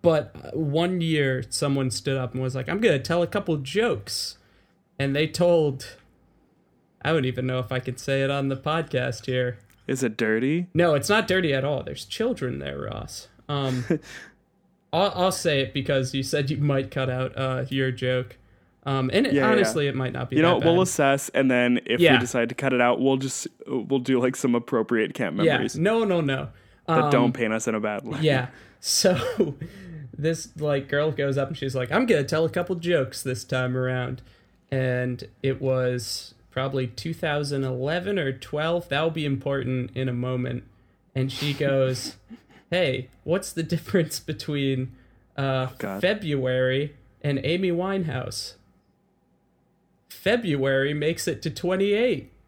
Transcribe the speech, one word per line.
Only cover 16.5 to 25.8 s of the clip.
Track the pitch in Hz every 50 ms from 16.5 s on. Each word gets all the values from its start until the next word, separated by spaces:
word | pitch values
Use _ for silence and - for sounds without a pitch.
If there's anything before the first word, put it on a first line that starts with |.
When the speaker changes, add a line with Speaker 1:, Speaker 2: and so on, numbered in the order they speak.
| 151
Speaker 1:
might | - 147 147 139 135 135 -
cut | - 139 131 131
out, | 127 127 131 131 -
uh, | 131 135 131 131 127 127 131
your | 135 135 131 131
joke. | 123 - 127 127 127 127 123 - - - _ _ _ _ _ _ _ _ _
Um, | 143 135 135 127 127 135
and | 196 277
it, | 240 -
Speaker 2:
Yeah, | 143 -
yeah. | 220
Speaker 1:
honestly, | - - - - - 160 143
it | 143 135
might | 135 131 127 -
not | 131 120 117
be | 131
Speaker 2:
You | 147 160
know, | 170 185 -
Speaker 1:
that | 160
Speaker 2:
we'll | 165 170
Speaker 1:
bad. | 180 190
Speaker 2:
assess, | 180 - - 143 139 139 139 - -
and | - - 135 131
then | 127 123 123 123 123 120 -
if | - 117 -
Speaker 1:
Yeah. | 175 156 139
Speaker 2:
we | 120
decide | 120 120 - 123 117 117
to | 120
cut | - 139 135 127
it | 123
out, | 120 123 120 -
we'll | 127 135 135
just, | 131 135 131 - - - - _ _ -
we'll | - - 127 104 127 135 135
do, | 123 135 131 123
like, | 123 127 135
some | - - 127 120
appropriate | 120 120 - - 113 110 - 120 113 107 - -
camp | - 120 87 - 95
Speaker 1:
Yeah. | 160 160 143
Speaker 2:
memories | - - - -
Speaker 1:
No, | 151